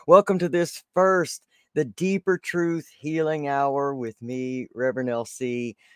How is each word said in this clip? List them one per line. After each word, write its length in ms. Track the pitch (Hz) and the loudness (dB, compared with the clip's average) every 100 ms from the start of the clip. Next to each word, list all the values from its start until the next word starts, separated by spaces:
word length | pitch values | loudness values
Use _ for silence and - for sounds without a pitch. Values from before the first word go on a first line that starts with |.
| - | 6
welcome 300 | 185 202 185 | 8 8 0
to 100 | 175 | 0
this 340 | 175 170 - - | 0 -2 -6 -4
first, 540 | 180 190 185 151 - _ _ _ | 2 4 4 0 -6 _ _ _
the 120 | - 131 | -4 -4
Deeper 520 | - 185 190 190 180 | -2 -2 0 0 -2
Truth 520 | - 175 170 165 - | -2 -2 -2 -4 -8
Healing 580 | _ 151 160 156 156 143 | _ -6 -2 -2 -2 -2
Hour 480 | 139 139 139 139 135 | 0 0 0 -2 -4
with 260 | 117 - | -8 -10
me, 460 | 117 127 127 127 117 | -8 -6 -6 -6 -8
Reverend 360 | 113 131 123 123 | -4 -2 -2 -4
L 140 | 117 | -4
C. 540 | 117 - 127 120 120 - _ | -6 -8 -6 -4 -8 -10 _